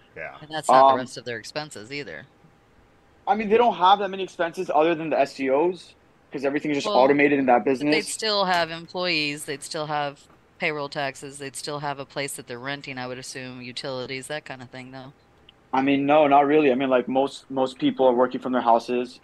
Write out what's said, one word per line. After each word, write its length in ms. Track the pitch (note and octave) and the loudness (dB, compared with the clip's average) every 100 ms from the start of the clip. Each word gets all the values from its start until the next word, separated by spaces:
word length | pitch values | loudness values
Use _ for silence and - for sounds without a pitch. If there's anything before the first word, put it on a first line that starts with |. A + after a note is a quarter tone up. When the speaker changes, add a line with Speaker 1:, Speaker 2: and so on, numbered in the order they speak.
| _ - | _ -16
Speaker 1:
Yeah. 200 | D#2 C3+ | -16 -16
Speaker 2:
And 100 | D3 | -10
that's 180 | D#3 - | -6 4
not 180 | C3 C3+ | 8 8
Speaker 3:
Um, 60 | |
Speaker 2:
the 100 | C3 | 6
rest 140 | - - | -2 -10
of 80 | |
their 140 | B2 A#2 | -10 -10
expenses 540 | - D3+ D3+ A2 G#2+ | -8 -10 -10 -12 -12
either. 340 | C#3+ A2+ D2+ - _ _ _ _ _ _ _ _ _ - | -12 -10 -14 -16 _ _ _ _ _ _ _ _ _ -2
Speaker 3:
I 80 | |
mean, 140 | G#3 G#3+ | -2 2
they 100 | A3 | 4
don't 160 | A#3+ | 4
have 240 | F3+ F3+ G3+ | 4 4 6
that 100 | G3+ | 2
many 140 | F#3+ | -4
expenses 480 | F#3 - E3+ E3 F3+ | -8 -4 -6 -4 -2
other 220 | C#3+ D#3+ | 2 2
than 160 | E3 D#3+ | 2 0
the 80 | B2 | 0
S 200 | C3+ - | 0 -2
E 120 | C3+ | 0
Os, 440 | C3+ E3+ F#3 - _ _ _ _ | 2 0 -2 -14 _ _ _ _
'cause 120 | D3 | -6
everything's 320 | C#3 C#3+ D#3 C#3+ | -4 -2 -2 -2
just 100 | - | 0
Speaker 2:
Well, 100 | - | 2
Speaker 3:
automated 420 | C3+ C#3+ C#3+ C#3+ | 4 6 4 4
in 60 | C3 | 4
that 180 | A#2+ | 4
Speaker 2:
but 140 | A2+ B2+ | 4 0
they'd 120 | D3 | 0
Speaker 3:
business. 180 | D#3 D3+ | 0 -2
Speaker 2:
still 360 | - A3 G3+ | -6 -2 0
have 260 | F#3 F3+ E3 | 2 0 0
employees, 720 | E3 E3+ F#3 F3+ D#3+ D3 D3 | -4 -10 -6 -2 0 -2 -4
they'd 180 | D3+ C#3 | -8 -10
still 240 | - E3 D3+ | -8 -8 -4
have 340 | D3+ C#3+ D3 _ _ _ _ | -4 -4 -8 _ _ _ _
payroll 300 | F3 D3+ C#3+ | -6 -4 -6
taxes, 500 | D3+ C#3 C3+ C#3+ C#3+ | -6 -6 -6 -16 -12
they'd 160 | C#3 | -12
still 260 | C3 - D3 | -10 -8 -6
have 180 | D3 C#3 | -6 -8
a 60 | C3+ | -10
place 280 | D3+ C#3 - | -8 -8 -8
that 100 | C3 | -12
they're 120 | A#2+ | -10
renting, 380 | C3 C#3+ C#3+ C3 | -8 -8 -10 -10
I 100 | B2+ | -10
would 120 | B2+ | -10
assume, 420 | C3 C3+ B2+ B2+ | -12 -12 -12 -14
utilities, 680 | B2 B2 C#3+ B2+ B2 C3 B2+ | -14 -12 -10 -8 -8 -10 -10
that 160 | D3+ - | -12 -10
kind 160 | C3 | -16
of 80 | B2 | -16
thing, 200 | C3 B2+ | -18 -16
though. 220 | C3+ C3 - _ _ - _ _ | -18 -18 -20 _ _ -20 _ _
Speaker 3:
I 100 | C3 | -2
mean, 240 | C#3 C#3 C#3 | 2 2 4
no, 220 | D3+ D3 | 4 6
not 180 | C#3 C#3+ | 6 6
really. 240 | D#3 D3 | 4 4
I 60 | B2 | 2
mean, 120 | C3+ | 2
like, 200 | B2+ A#2+ | 0 2
most, 420 | C3 C3+ - - | 0 0 -4 -10
most 280 | C3+ C3 C3 | -2 -2 0
people 280 | D3 B2 C3 | -2 4 4
are 60 | |
working 260 | A#2+ B2+ B2+ | 4 2 0
from 120 | B2+ | -4
their 100 | B2+ | -2
houses. 560 | A#2 A#2 A#2 B2 B2 - | 4 2 2 -4 -4 -6